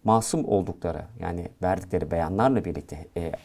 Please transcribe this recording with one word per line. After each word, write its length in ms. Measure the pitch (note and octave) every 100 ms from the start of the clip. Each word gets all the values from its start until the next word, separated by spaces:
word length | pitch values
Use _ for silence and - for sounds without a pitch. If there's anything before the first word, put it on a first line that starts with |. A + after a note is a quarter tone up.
Masum 400 | G#2+ A2 - D#3+
oldukları, 580 | C#3 G2 E2+ - E2+ D#2 E2 -
yani 280 | F2 F2 E2+ -
verdikleri 480 | F2+ F#2 F#2 F2+ D#2
beyanlarla 540 | E2 E2 G2 C3 A#2+
birlikte, 440 | F2+ D2 - D2+ - -
e, 160 | E2+ -